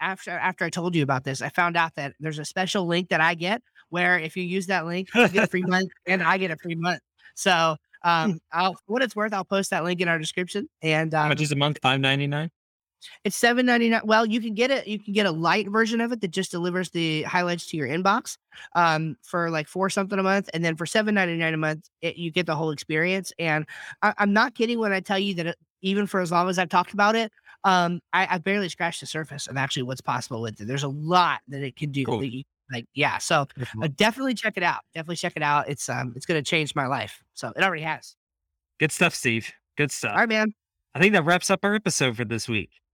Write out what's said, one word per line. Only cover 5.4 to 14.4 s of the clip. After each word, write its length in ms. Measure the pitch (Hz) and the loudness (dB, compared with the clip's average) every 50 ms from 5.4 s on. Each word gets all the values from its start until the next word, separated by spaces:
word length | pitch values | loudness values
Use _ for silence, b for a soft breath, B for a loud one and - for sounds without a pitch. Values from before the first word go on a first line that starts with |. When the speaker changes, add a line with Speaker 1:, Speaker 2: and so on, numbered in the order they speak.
| 226 | 0
Speaker 1:
a 20 | |
free 160 | - - 185 185 | 2 0 -2 0
Speaker 2:
<laughs> 40 | |
Speaker 1:
month 240 | 180 185 185 190 185 - _ - | 0 0 0 0 -2 -6 _ -4
and 160 | 180 185 185 170 | -2 0 0 2
I 160 | 165 185 190 | 2 2 2
get 120 | 190 175 160 | 0 -4 -6
a 40 | |
free 180 | - - 175 165 | -6 -8 -8 -6
month. 260 | 165 165 180 170 - _ _ _ _ B B B | -4 -2 -2 -2 -4 _ _ _ _ B B B
So, 420 | B - 196 180 165 165 160 156 - _ b b b - | B 2 4 4 6 4 2 2 -2 _ b b b 2
Speaker 2:
Hmm. 60 | 170 | 2
Speaker 1:
um, 300 | 170 160 160 208 165 160 _ - 160 | 2 4 2 0 0 -2 _ -6 -2
I'll, 200 | 170 185 190 165 | 0 0 0 -2
for 60 | - _ | -4 _
what 160 | - 214 254 269 | -4 -2 -2 -2
it's 120 | 214 - | -2 -2
worth, 160 | 208 214 220 214 | -2 -4 -2 -2
I'll 120 | 190 180 | -4 -4
post 260 | - 202 196 190 - | -2 0 0 0 0
that 120 | 190 165 156 | -2 -2 -2
link 160 | 175 180 170 | -2 -2 0
in 80 | 185 170 | 0 0
our 100 | 165 160 | 0 0
description 500 | 156 - - 180 180 170 - 202 277 - _ - - | -2 -4 -4 -6 -6 -4 -4 -8 -8 -8 _ -6 -2
and, 300 | 160 156 156 160 156 156 | 0 2 2 2 0 2
Speaker 2:
How 160 | 156 151 151 | 2 2 2
much 100 | 143 156 | 2 2
Speaker 1:
um, 40 | 156 | 0
Speaker 2:
is 80 | 147 147 | 0 2
a 40 | |
month? 220 | 139 143 151 147 - - | 2 2 0 0 2 2
Five 180 | 127 135 135 | 2 2 4
ninety-nine? 500 | 135 135 139 139 143 143 147 147 160 170 _ _ _ _ _ _ _ _ _ _ B B B B B | 4 2 2 2 0 -2 -2 -4 -4 -6 _ _ _ _ _ _ _ _ _ _ B B B B B
Speaker 1:
It's 120 | 208 - | -6 -2
seven 300 | - - 233 240 247 254 | 2 2 2 4 4 4
ninety-nine. 340 | 247 240 240 233 226 226 220 - | 4 4 4 4 4 2 2 2
Well, 200 | 214 220 220 233 | 4 4 4 4
you 140 | 220 214 240 | 4 0 -2